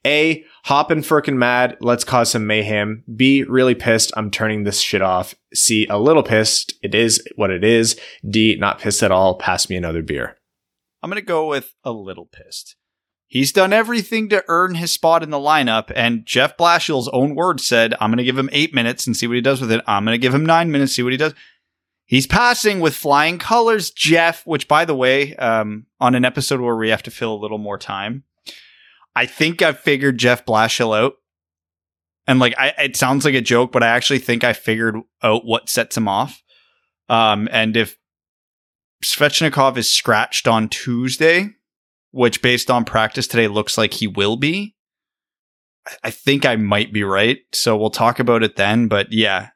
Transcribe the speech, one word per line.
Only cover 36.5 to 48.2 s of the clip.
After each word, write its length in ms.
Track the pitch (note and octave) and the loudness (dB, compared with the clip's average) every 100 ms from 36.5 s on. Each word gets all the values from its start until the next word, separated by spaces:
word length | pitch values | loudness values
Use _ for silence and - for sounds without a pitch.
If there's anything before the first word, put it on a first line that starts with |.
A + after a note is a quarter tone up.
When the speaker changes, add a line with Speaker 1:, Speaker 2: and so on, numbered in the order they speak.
| _ _ _ _ _ - | _ _ _ _ _ -2
Speaker 2:
Um, 400 | A#2 A2 G#2 G#2+ | 0 2 0 -2
and 260 | A#2 A2 A2+ | -2 0 0
if 200 | G#2+ - _ _ _ _ _ _ _ _ _ _ | -2 -6 _ _ _ _ _ _ _ _ _ _
Svechnikov 760 | - - D3 - D#3 C#3+ C3+ B2 | -6 0 0 2 0 2 0 0
is 120 | A2 | -2
scratched 580 | - - G#2+ B2 - B2 | -2 2 0 0 -2 0
on 200 | A2+ A2 | 0 0
Tuesday, 880 | - B2+ A#2+ B2+ C3 D#3+ F3 G#3 - _ _ _ _ _ | -6 -4 -4 -4 0 2 2 0 -10 _ _ _ _ _
which 300 | B2+ A#2+ - | 0 0 2
based 280 | B2 B2 - | 0 0 0
on 140 | B2 | 0
practice 440 | A2+ A2+ G#2+ C3+ A#2 | 0 0 0 -2 -4
today 200 | A#2+ A2 | 0 0
looks 300 | G#2 G#2 - | 0 -2 -2
like 160 | G#2+ | -2
he 140 | - G#2+ | -2 -6
will 280 | G2 G2+ A#2+ | -2 -2 0
be, 400 | D3 F#3+ G#3 _ _ _ _ _ _ _ _ _ _ _ - | -2 -2 -8 _ _ _ _ _ _ _ _ _ _ _ -20
I, 40 | - | -14
I 80 | A2+ | -12
think 340 | - C3+ C#3 C#3 | -6 -2 2 2
I 120 | A2 | 0
might 360 | G#2 G#2 A2+ | 0 -2 -2
be 100 | G#2 | -4
right. 360 | G2 F#2+ A2+ C3 _ | -2 2 0 -2 _
So 240 | - A#2+ G#2+ | -4 0 0
we'll 120 | A2 | 0
talk 300 | - A2+ | 0 0
about 240 | B2 | 0